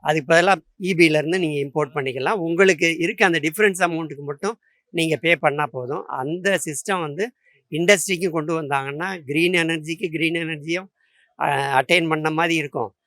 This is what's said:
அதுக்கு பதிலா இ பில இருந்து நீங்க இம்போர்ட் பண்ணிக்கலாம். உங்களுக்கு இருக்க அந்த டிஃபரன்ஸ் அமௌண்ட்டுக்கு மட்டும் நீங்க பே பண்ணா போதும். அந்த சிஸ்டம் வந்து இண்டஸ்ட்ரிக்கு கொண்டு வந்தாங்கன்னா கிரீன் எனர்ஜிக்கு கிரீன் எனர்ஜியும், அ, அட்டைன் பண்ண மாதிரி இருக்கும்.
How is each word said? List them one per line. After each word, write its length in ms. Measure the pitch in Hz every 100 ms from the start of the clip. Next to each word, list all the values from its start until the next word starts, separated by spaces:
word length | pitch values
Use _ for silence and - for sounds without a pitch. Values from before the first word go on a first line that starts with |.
அதுக்கு 340 | - 156 139
பதிலா 200 | 165 175 185 _ _
இ 160 | 185 175
பில 60 |
இருந்து 360 | 165 151 151 185
நீங்க 300 | 170 147 139
இம்போர்ட் 200 | 151 147
பண்ணிக்கலாம். 440 | 143 135 131 139
உங்களுக்கு 640 | 208 165 170 190 165 165 160
இருக்க 280 | 170 -
அந்த 140 | 196 165
டிஃபரன்ஸ் 400 | 151 156 208 180
அமௌண்ட்டுக்கு 460 | 180 165 160 139
மட்டும் 340 | 143 143 196 233 _ _ _
நீங்க 260 | 170 160 151
பே 200 | 165 170
பண்ணா 300 | 156 143 147
போதும். 400 | 131 123 156 -
அந்த 520 | 139 139 170 185 190
சிஸ்டம் 360 | - 147 - 190
வந்து 320 | 160 147 226 _ _ _ _
இண்டஸ்ட்ரிக்கு 600 | 156 175 202 - 180 180
கொண்டு 320 | 160 151 160
வந்தாங்கன்னா 600 | 147 139 135 143 180 185
கிரீன் 300 | 139 143 170
எனர்ஜிக்கு 560 | 180 165 165 156 165 175
கிரீன் 260 | 156 160
எனர்ஜியும், 520 | 170 165 156 147 170 190 _ _ _ _ _
அ, 40 | 147
அட்டைன் 600 | 139 139 135 135 175 165
பண்ண 220 | 156 156
மாதிரி 240 | 156 170
இருக்கும். 400 | 165 143 147 110 _